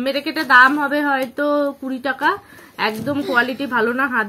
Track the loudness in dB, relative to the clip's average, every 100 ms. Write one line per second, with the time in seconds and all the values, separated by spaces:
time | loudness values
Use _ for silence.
0 | -4 -4 -4 -6 4 8 8 4 0 0
1 | 0 0 -2 -4 0 0 0 -4 -8 -6
2 | -6 -2 -2 -2 -8 -20 -20 -6 -6 -4
3 | -4 -4 -2 0 0 -4 -4 -2 0 0
4 | -2 -2